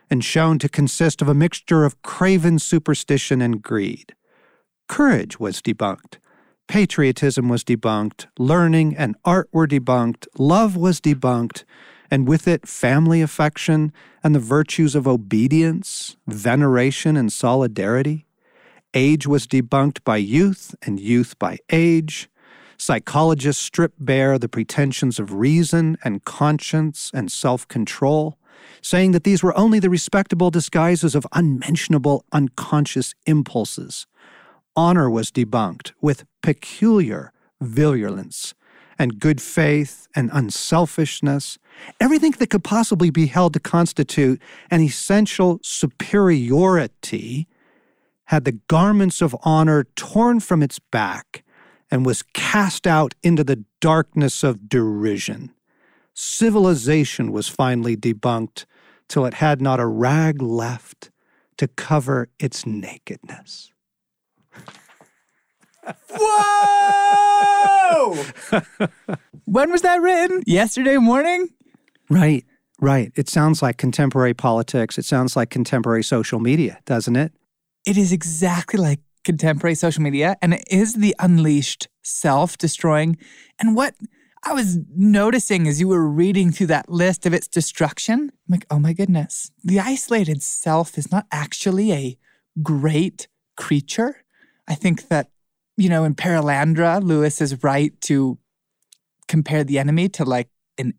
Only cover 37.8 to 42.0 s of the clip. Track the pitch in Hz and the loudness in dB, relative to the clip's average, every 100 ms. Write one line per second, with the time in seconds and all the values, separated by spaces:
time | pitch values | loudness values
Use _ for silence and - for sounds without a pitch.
37.8 | 151 131 104 98 95 - - - _ _ | 2 2 -2 -8 -10 -14 -14 -16 _ _
38.8 | _ - 127 107 156 143 - - 151 147 | _ -4 -4 -2 -2 -2 -4 -2 0 0
39.8 | 143 - _ - 120 143 110 - - 160 | -2 -8 _ -4 -2 -2 -4 -6 -2 0
40.8 | 170 - 151 - 139 139 - - _ - | 0 -2 -4 -2 -2 -2 -6 -16 _ -20
41.8 | - - | -20 -2